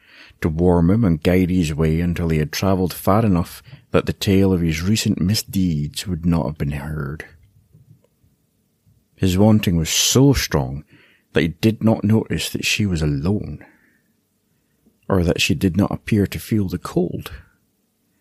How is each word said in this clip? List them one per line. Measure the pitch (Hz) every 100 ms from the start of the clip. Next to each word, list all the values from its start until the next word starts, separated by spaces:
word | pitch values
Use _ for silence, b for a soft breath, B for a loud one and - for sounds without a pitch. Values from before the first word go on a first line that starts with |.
| B B B _
to | 87
warm | 78 90 87 85
him | 107
and | 107 80
guide | 92 92 87
his | 92 80
way | 76 80 80
until | 87 85 82
he | 78
had | 76
travelled | - 98 92 90
far | - - 101
enough | 113 87 85 - B B _
that | 82 -
the |
tale | - - 95 98
of | 92
his | 82 78
recent | 90 110 107 -
misdeeds | 90 107 - 98 92 76 73 - -
would | 85 85
not | 85 64
have | 78
been | 71
heard. | 71 73 76 69 78 - - _ _ _ _ _ _ _ _ _ _ _ _ _ _ _ _ _
His | _ 95 90
wanting | 107 107 104 85
was | 78
so | - - 127 139
strong | 131 - 76 65 69 - b b b b
that | -
he | 80
did | 80 113 110
not | 107 110
notice | 101 110 - 82 -
that | -
she | - - 104
was | 85
alone, | 78 71 80 104 - 76 b b b b b b _ _ _ _ _ _ _ _ -
or | 95
that | 87 -
she | -
did | 90 95 85
not | 101
appear | - - 107 95
to | 82
feel | - 110 92
the | 85
cold. | - - 180 - - - - _ _ _ _ _ _ _